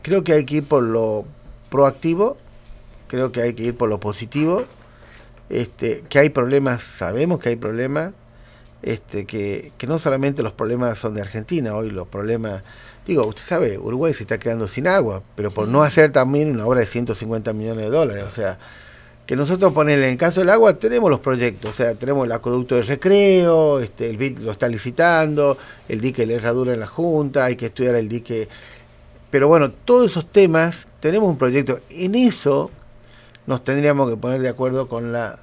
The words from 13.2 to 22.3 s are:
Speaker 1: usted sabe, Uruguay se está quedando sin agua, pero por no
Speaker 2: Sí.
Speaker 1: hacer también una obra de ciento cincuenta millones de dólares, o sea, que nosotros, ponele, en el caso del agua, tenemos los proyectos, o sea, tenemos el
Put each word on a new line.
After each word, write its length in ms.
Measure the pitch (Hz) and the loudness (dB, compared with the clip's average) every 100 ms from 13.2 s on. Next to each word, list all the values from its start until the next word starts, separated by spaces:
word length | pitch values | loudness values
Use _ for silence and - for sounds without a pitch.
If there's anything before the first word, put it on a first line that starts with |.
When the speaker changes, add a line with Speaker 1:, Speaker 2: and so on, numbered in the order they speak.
Speaker 1:
usted 160 | 110 110 | 0 -4
sabe, 360 | - 175 135 95 | -4 -2 -2 -2
Uruguay 340 | 104 123 165 | -6 -2 -2
se 100 | 139 | -2
está 140 | 107 117 | -6 -4
quedando 300 | 120 113 101 | -2 -4 -4
sin 180 | - | -4
agua, 380 | 165 190 117 95 - | 0 2 0 -4 -10
pero 140 | - 104 | -8 -6
por 180 | 104 107 | -4 0
no 140 | 135 | 2
Speaker 2:
Sí. 40 | 151 | 4
Speaker 1:
hacer 240 | 160 151 | 6 6
también 400 | 135 127 143 151 | 4 2 2 0
una 140 | 120 | -2
obra 160 | 110 127 | 0 0
de 40 | |
ciento 300 | 110 120 120 | 0 -4 -6
cincuenta 380 | - 110 113 113 | -6 -6 -6 -6
millones 320 | 107 110 113 | -6 -6 -6
de 40 | 107 | -2
dólares, 360 | 143 147 101 101 | 0 0 -4 -10
o 40 | |
sea, 280 | 117 98 92 - - - - - - | -6 -6 -6 -18 -20 -20 -20 -20 -20
que 100 | - | -6
nosotros, 380 | 127 147 185 190 | -2 0 2 2
ponele, 320 | 151 151 143 | 4 2 4
en 60 | 131 | 2
el 60 | 127 | 2
caso 220 | 165 175 | 0 2
del 100 | 185 | 4
agua, 240 | 220 220 156 | 6 4 4
tenemos 320 | 220 240 202 | 0 2 2
los 100 | 127 | 2
proyectos, 520 | 135 127 120 95 107 | 0 0 -2 -4 -10
o 20 | |
sea, 220 | 107 117 | -2 -2
tenemos 300 | 113 123 139 | -2 -2 -2
el 40 | 123 | -2